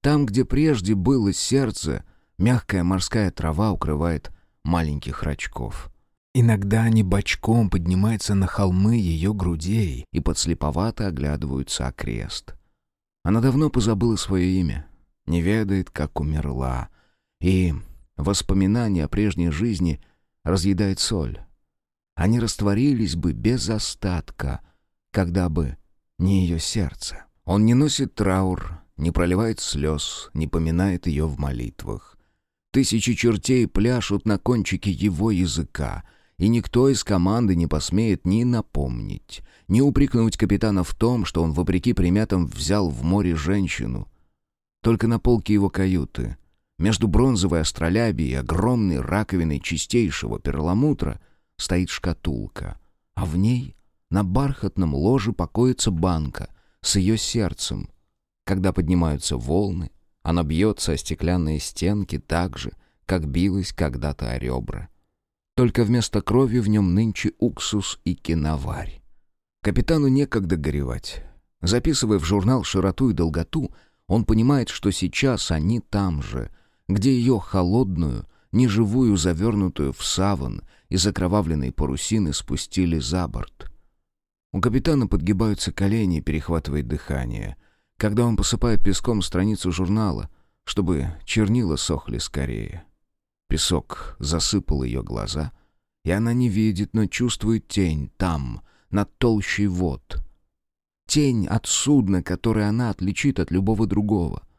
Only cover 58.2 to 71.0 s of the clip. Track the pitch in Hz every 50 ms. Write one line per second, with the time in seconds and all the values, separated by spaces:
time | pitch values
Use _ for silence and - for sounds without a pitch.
58.2 | _ _ _ _ _ - 98 95 92 98 87 - 87 78 92 87 85 80 73 67
59.2 | - - - 62 58 64 76 92 104 98 87 87 82 - _ _ _ _ _ _
60.2 | _ - 85 87 85 73 78 80 98 107 101 - - - 78 71 - - 80 -
61.2 | - 82 90 90 85 76 78 73 - - - - - 87 104 104 98 - - 71
62.2 | - _ 80 82 90 90 - - - - - - _ _ _ _ _ - 95 90
63.2 | 80 73 67 82 90 101 90 98 87 - - - 87 73 64 62 - 73 69 -
64.2 | - 58 62 64 60 62 64 64 60 - - - - - _ _ _ _ _ _
65.2 | _ _ _ _ _ _ _ - 127 117 - - 117 101 123 120 110 - - 104
66.2 | - - 101 127 135 123 107 123 110 101 107 107 101 90 85 98 113 113 101 -
67.2 | - 107 - _ 113 120 - - - - - 104 98 - - - _ - 87 -
68.2 | - - 82 82 73 76 78 71 67 - - - - - - - _ - - -
69.2 | _ _ _ _ _ _ _ _ - 107 95 - 113 - 165 156 143 135 131 139
70.2 | 143 - - 117 98 82 92 82 71 76 69 73 69 64 60 -